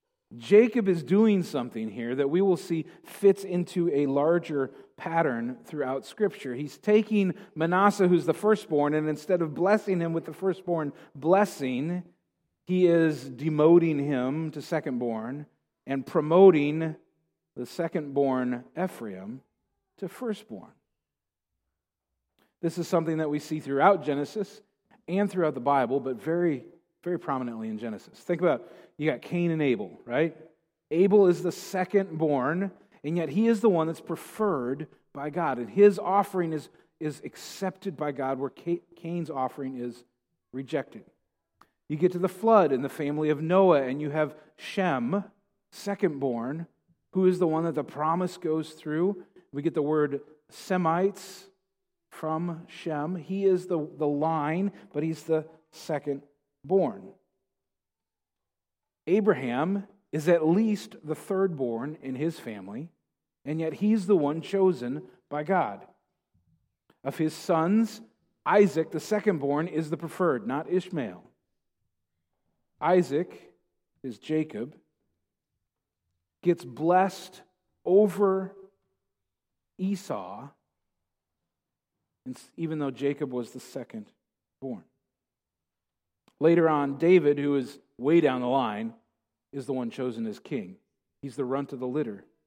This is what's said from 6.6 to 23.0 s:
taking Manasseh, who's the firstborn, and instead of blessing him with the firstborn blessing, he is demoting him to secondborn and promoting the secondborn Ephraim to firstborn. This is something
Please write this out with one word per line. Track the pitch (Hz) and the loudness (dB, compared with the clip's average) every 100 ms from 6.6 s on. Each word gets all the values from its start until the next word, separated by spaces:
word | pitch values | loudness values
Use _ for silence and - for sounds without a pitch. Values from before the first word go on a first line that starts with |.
| 147 - | -8 -6
taking | - 214 214 214 190 180 - - | 2 4 4 2 2 -2 -8 -4
Manasseh, | 165 180 202 202 180 | 0 4 4 4 4
who's | 175 170 | 4 2
the | |
firstborn, | - 214 214 - 151 147 | 0 2 2 2 0 2
and | 151 156 | 2 0
instead | 151 - 180 | -4 -2 0
of | 165 147 | 0 0
blessing | 180 214 208 180 | 2 2 2 -2
him | 170 | -2
with | 165 170 | -4 -6
the | |
firstborn | 151 190 185 - 170 147 - - 143 | -6 -4 -4 -2 -2 -4 -8 -16 -4
blessing, | 147 190 208 - 135 123 156 180 180 _ _ _ _ _ - | 2 4 4 -2 -4 -2 -4 -6 -10 _ _ _ _ _ -2
he | 185 175 | 4 6
is | 170 165 143 131 | 6 4 0 -8
demoting | 123 156 151 156 170 165 147 | -6 -2 4 8 8 6 2
him | 143 135 127 151 160 | 0 0 -2 -2 -6
to | 147 | -8
secondborn | 131 160 147 127 123 110 113 143 147 _ _ _ - | -4 -4 -4 -4 -4 -4 -6 -10 -14 _ _ _ -8
and | 135 131 | -8 -4
promoting | 175 151 170 196 160 147 156 160 151 _ _ _ _ _ - | -2 4 8 10 8 4 0 -4 -6 _ _ _ _ _ -14
the | |
secondborn | 123 - 165 180 147 139 139 131 123 123 - - | -10 -6 -4 -4 -2 0 2 2 -2 -4 -8 -6
Ephraim | 180 - 113 92 98 131 _ _ _ _ _ - | -6 -6 -12 -10 -12 -14 _ _ _ _ _ -12
to | 180 | -12
firstborn. | - 247 202 - 101 - _ _ _ _ _ _ _ _ _ _ _ _ _ _ _ _ _ _ _ | -8 -8 -8 -10 -16 -18 _ _ _ _ _ _ _ _ _ _ _ _ _ _ _ _ _ _ _
This | 170 170 | -6 -4
is | 165 | -2
something | 175 | -2